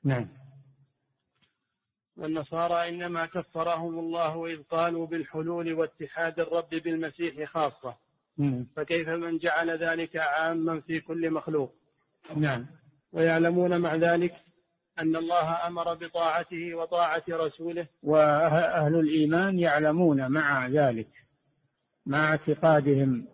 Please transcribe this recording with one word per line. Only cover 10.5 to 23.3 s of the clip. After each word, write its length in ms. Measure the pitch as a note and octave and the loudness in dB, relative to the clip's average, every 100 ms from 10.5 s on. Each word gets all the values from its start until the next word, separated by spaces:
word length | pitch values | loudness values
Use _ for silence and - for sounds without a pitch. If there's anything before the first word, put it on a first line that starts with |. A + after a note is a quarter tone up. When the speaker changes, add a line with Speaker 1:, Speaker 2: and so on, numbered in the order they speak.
| E3 E3 D#3+ | -2 -2 -4
Speaker 2:
في 200 | - D#3+ | -4 -8
كل 320 | D#3+ E3 E3 | -6 -4 -2
مخلوق؟ 420 | D#3 D#3+ D#3 C3 - _ _ _ _ - D3+ | -2 -2 -2 -4 -8 _ _ _ _ -10 -2
Speaker 1:
نعم. 300 | D3+ B2 C3 - _ _ _ | -2 -2 -8 -18 _ _ _
Speaker 2:
ويعلمون 720 | E3 E3 E3 E3+ F3+ F3+ F3 | 0 2 4 2 2 2 2
مع 140 | E3+ D#3+ | 0 2
ذلك 380 | E3+ E3+ F3 - _ _ _ _ _ - | 2 2 0 -4 _ _ _ _ _ -4
أن 160 | D#3+ D#3+ | -2 -2
الله 520 | E3 F3 D#3+ E3 E3+ | 0 0 2 -2 -4
أمر 260 | E3+ E3+ | -4 -4
بطاعته 840 | E3 E3+ E3+ E3 D#3+ E3 E3+ E3+ E3 | -4 -6 -2 0 0 -2 -8 -8 -6
وطاعة 480 | E3 F3 E3+ D#3+ D#3+ | -2 0 2 0 -2
رسوله. 580 | E3 D#3 - E3 E3+ E3 _ | -2 -2 -4 -6 -6 -8 _
Speaker 1:
وأهل 920 | C#3+ D#3 D3+ D3 D#3+ D#3+ E3 F3 D3 E3 | 2 6 6 6 4 4 2 2 2 4
الإيمان 640 | D#3 D#3 D3+ E3 G3 F#3 | 4 4 4 2 2 2
يعلمون 720 | E3+ D3 D3+ D#3+ F3 C#3 C3 | 2 4 4 4 4 4 2
مع 360 | D3+ D3 C#3 B2+ | 0 0 0 0
ذلك، 400 | D3+ C#3 A#2 A2 - _ _ _ _ _ _ _ _ C3 | 2 2 2 -6 -16 _ _ _ _ _ _ _ _ -4
مع 240 | C#3+ D#3 | 0 2
اعتقادهم 960 | D#3 - D3 D#3+ D3+ C#3+ C3+ C3+ B2 - | 0 0 2 4 6 4 4 2 0 -4